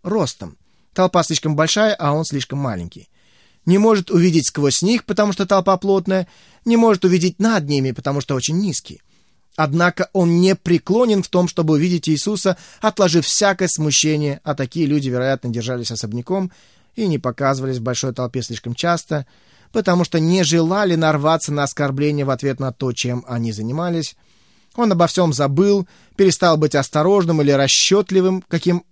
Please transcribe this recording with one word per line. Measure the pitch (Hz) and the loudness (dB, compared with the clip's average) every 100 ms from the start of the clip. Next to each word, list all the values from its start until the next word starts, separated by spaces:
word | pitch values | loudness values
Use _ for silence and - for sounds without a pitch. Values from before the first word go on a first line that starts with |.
ростом. | 180 - 139 - 90 - _ _ _ | -4 -2 -2 -6 -14 -18 _ _ _
Толпа | - 185 175 | 0 2 2
слишком | 156 160 156 147 | 0 -2 -2 0
большая, | 160 208 214 | 0 2 0
а | 202 143 | 0 -2
он | 151 | -2
слишком | 160 143 - 139 | -4 -6 -6 -6
маленький. | 135 95 85 - - _ _ _ _ _ - | -6 -6 -8 -14 -20 _ _ _ _ _ 0
Не | 196 | 4
может | 220 214 175 | 4 2 2
увидеть | 180 180 165 - | 2 4 4 0
сквозь | - 143 - | 0 0 0
них, | 180 240 | 0 0
потому | - 202 208 | -2 -2 0
что | 190 190 | 0 0
толпа | 196 185 185 | 2 2 0
плотная, | 196 196 190 190 180 _ _ _ | 2 0 0 -2 -4 _ _ _
не | 233 233 | 0 4
может | 226 190 | 4 4
увидеть | 185 180 180 175 | 2 2 0 0
над | 220 214 143 | 0 0 0
ними, | 143 131 | -2 -2
потому | 127 139 139 | -4 -4 -4
что | - | -2
очень | 135 135 165 | -4 -2 -2
низкий. | 202 - - 156 _ _ _ _ _ - | -2 -6 -10 -20 _ _ _ _ _ -4
Однако | 156 160 175 - 180 | -2 2 0 0 -4
он | 190 170 170 | 0 2 4
не | 185 190 | 4 2
преклонен | 170 175 - 220 247 202 | 0 0 2 0 2 0
в | - | 0
том, | 180 175 | -2 -2
чтобы | - 156 | -2 0
увидеть | 151 180 175 - | 2 2 0 -2
Иисуса, | 147 208 208 190 180 - - | -2 -2 -2 -2 -4 -8 -4
отложив | 220 208 185 165 | -2 2 2 2
всякое | - - 202 185 180 | 0 0 0 0 -2
смущение, | - 151 - 156 151 147 143 | -2 0 0 0 0 -2 -6
а | 156 | -6
такие | 139 131 165 147 | -4 -4 -2 0
люди, | 147 135 | 0 0
вероятно, | 123 131 135 123 | -2 -2 -2 -4
держались | 117 113 123 117 | -6 -6 -6 -6
особняком | 113 107 117 120 190 185 _ _ _ _ - | -8 -8 -8 -4 -4 -4 _ _ _ _ -4
и | 202 | -2
не | 147 | -2
показывались | 127 117 139 135 131 127 | -4 -2 -2 -2 -4 -4
в | |
большой | 117 120 135 | -4 -4 -4
толпе | 123 123 127 | -4 -6 -6
слишком | 117 117 120 | -8 -10 -10
часто, | 120 170 170 - 151 131 _ _ _ _ | -4 -2 -2 -2 -6 -6 _ _ _ _
потому | 226 190 180 | -4 0 2
что | 170 165 | 0 0
не | 160 190 | 2 2
желали | 151 170 165 196 202 160 | 2 2 2 0 0 2
нарваться | 160 151 151 165 - | 2 2 2 0 -2
на | 147 | -2
оскорбление | 139 - 143 135 147 147 | -4 -2 -4 0 0 0
в | 135 | -2
ответ | 127 139 127 | -2 -4 -4
на | 131 | -6
то, | - 131 | -4 -6
чем | 120 120 123 - | -4 -4 -4 -6
они | 120 117 | -6 -4
занимались. | 107 110 147 175 165 147 - _ _ _ _ _ | -6 -6 -4 -4 -4 -6 -12 _ _ _ _ _
Он | - 226 | -2 0
обо | 175 170 | 2 2
всем | 185 170 | 2 0
забыл, | 131 143 139 202 202 185 _ _ - | 2 0 2 4 2 -2 _ _ 2
перестал | 196 - 175 156 | 2 4 2 2
быть | 151 | 2
осторожным | 147 135 151 170 202 170 156 | 0 -2 0 2 2 2 2
или | 143 | 2
расчетливым, | 139 135 - - 196 190 190 185 185 - | 2 2 2 2 2 2 2 2 -2 -4
каким | 170 180 175 - | -2 0 -2 -2